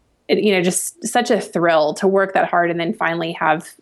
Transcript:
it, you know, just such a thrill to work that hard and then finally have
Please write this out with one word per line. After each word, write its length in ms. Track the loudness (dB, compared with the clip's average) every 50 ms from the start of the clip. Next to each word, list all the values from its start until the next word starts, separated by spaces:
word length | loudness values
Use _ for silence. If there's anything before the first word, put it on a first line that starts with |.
| _ _ _ _ _ -2
it, 140 | 0 2 2
you 80 | 2 2
know, 100 | 2 2
just 420 | 0 -2 -2 -6 -8 -10 _ -10
such 240 | -2 -2 -2 0 2
a 100 | 0 -2
thrill 520 | -2 -4 -4 0 2 2 4 4 2 2 0
to 120 | 0 0
work 280 | 2 2 2 2 2 0
that 140 | 0 0 2
hard 220 | 2 0 0 0
and 80 | 0 -2
then 160 | -4 -4 -4
finally 380 | -2 -2 -2 -2 -2 -4 -6 -4
have 360 | -2 0 0 0 0 -2 -8 -18 _